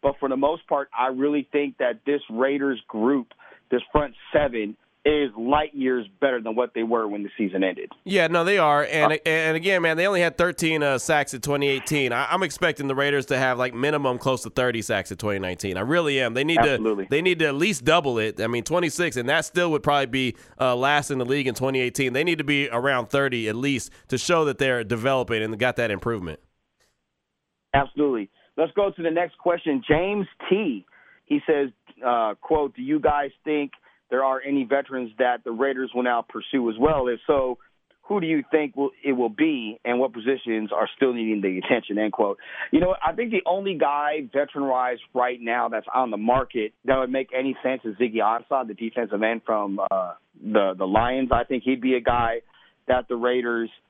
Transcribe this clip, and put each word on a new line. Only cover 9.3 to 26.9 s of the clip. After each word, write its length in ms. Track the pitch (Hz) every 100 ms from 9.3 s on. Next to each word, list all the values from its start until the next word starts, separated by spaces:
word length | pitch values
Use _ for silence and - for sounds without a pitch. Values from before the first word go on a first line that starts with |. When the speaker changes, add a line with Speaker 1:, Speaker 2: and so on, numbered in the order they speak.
| 160 160 160
Speaker 2:
again, 260 | 175 190
man, 140 | 170 160
they 100 | 185
only 140 | 190
had 180 | 170 -
thirteen, 460 | 175 165 160 160
uh, 140 | 143 131
sacks 360 | - 151 143
in 60 | 131
twenty 300 | 147 143 143
eighteen. 420 | 135 - 151 131
I, 160 | 120 139
I'm 140 | 175
expecting 440 | 185 - 170 - 139
the 60 | 135
Raiders 320 | 143 143 131
to 100 | 131
have, 200 | 131 123
like, 160 | 127
minimum 440 | 117 139 151 135 123
close 260 | 135 127
to 60 | 113
thirty 320 | - 127 113
sacks 280 | 104 104 92
in 80 | 95
twenty 220 | 107 98
nineteen. 380 | 92 90 101 92
I 40 |
really 380 | 110 170 160 135
am. 140 | 120
They 100 | 117
need 160 | 147 165
Speaker 1:
Absolutely. 460 | 117 123 110 101 92
Speaker 2:
to, 40 |
they 120 | 143
need 180 | 185 170
to 60 | 156
at 80 | 139
least 300 | 185 185 120
double 340 | 165 143 117
it. 220 | 107 104
I 60 | 110
mean, 160 | 120 110
twenty-six, 500 | 170 170 - 175 127
and 140 | 120
that 160 | 160 160
still 260 | 175 175
would 100 | 151
probably 240 | - 143 135
be, 280 | 131 127 - - -
uh, 160 | 131 123
last 340 | 131 147 139
in 100 | 135
the 60 | 120
league 220 | 143 127
in 80 | 110
twenty 240 | 131 131
eighteen. 320 | 123 - 131
They 140 | 123 170
need 140 | 160
to 40 |
be 240 | 143 143 139
around 360 | 117 135 131 113
thirty 420 | 139 139 123 110
at 80 | 110
least 360 | 139 131 - - _
to 80 | 127
show 260 | - 170
that 140 | 151 120
they're 260 | 135 123
developing 580 | 107 117 120 135 120 113
and 160 | 110 107
got 200 | 123 120
that 120 | 117
improvement. 520 | 98 117 113 87 76 _ _ _ _ _